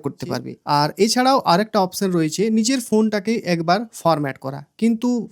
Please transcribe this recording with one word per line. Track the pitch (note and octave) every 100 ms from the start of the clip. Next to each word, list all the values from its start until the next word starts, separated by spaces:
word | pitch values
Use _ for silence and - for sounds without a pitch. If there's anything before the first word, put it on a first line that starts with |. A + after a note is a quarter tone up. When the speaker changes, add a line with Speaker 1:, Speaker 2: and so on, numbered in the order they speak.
| C#3
Speaker 1:
করতে | - -
Speaker 2:
জি। |
Speaker 1:
পারবে। | B2+ B2+ B2+ - C#3+
আর | D3+ - A3+
এছাড়াও | A#3+ C4 C4+ F3
আরেকটা | F3 A3 G#3+ F#3
অপশন | - G3 F3
রয়েছে | D#3 E3+ A3 A3
নিজের | A3 C4+ -
ফোনটাকে | G#3+ A3 G#3 G#3+ A3+ F3
একবার | E3+ E3 G3 A3+ -
ফরম্যাট | E3 D3+ C#3+ - C3+
করা, | C#3+ D3 -
কিন্তু | A3+ A3+ B3 A#3+ -